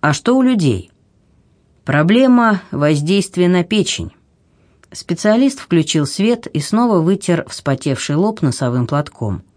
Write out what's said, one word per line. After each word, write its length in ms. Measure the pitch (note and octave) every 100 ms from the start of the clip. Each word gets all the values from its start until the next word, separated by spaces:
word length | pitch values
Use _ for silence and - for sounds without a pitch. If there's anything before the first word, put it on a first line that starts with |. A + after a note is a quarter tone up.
"А 120 | A#3+
что 240 | B3 - B3+
у 60 |
людей?" 480 | B3+ B3 D#3 G2+ - _ _ _ _ _ _ _ _ _
"Проблема 760 | - C#3+ D#3 A3+ C4 B3 A#3 G3+ -
воздействия 800 | - D3 D3+ D3 G3 F#3+ - F3+
на 160 | F3+
печень". 480 | F3+ G#3+ D#3+ - - _ _ _ _ _ _ _ _
Специалист 680 | - - F3 G#3 A3 C4+ C4+
включил 480 | - E3+ D#3 D#3+ C#3+
свет 400 | - G#3 A#3 -
и 120 | D3+
снова 380 | C#3+ G#3+ A#3+ G3
вытер 480 | E3 G3 - E3+ -
вспотевший 680 | - - C3+ - C3 - D3
лоб 260 | G3+ G#3+
носовым 440 | D3 B2 C3 B2 A#2+
платком. 560 | C#3+ D3 - A2 F2+ -